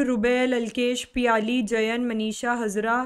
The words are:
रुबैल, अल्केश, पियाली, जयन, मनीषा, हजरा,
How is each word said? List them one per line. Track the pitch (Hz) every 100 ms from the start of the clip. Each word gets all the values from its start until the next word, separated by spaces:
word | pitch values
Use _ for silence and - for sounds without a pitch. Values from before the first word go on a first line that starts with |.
| 262
रुबैल, | 240 233 247 254 247
अल्केश, | 226 254 247 247 -
पियाली, | 254 240 226 214 254
जयन, | 208 220 220 233 240
मनीषा, | 220 220 214 240
हजरा, | 240 220 196 226 240